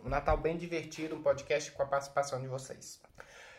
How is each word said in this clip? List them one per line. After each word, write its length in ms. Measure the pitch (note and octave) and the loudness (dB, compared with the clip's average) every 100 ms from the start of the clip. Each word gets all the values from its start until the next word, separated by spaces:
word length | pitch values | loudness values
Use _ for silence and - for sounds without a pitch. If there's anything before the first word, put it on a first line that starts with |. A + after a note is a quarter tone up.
um 40 | D3 | 0
Natal 260 | C#3 D3+ D3+ | 2 4 4
bem 220 | D#3+ E3+ | 4 0
divertido, 580 | E3+ E3 D#3+ - D#3 D#3 | -2 -4 -4 -6 -6 0
um 60 | |
podcast 500 | C#3+ C3+ - D3+ - | 2 2 2 0 0
com 100 | - | -4
a 40 | C#3 | 0
participação 520 | C#3 - D3 C#3+ B2+ | 0 2 0 0 -2
de 100 | C3 | -4
vocês. 520 | C3 C3+ - - - - - - - - | -6 -8 -12 -14 -18 -20 -20 -20 -18 -20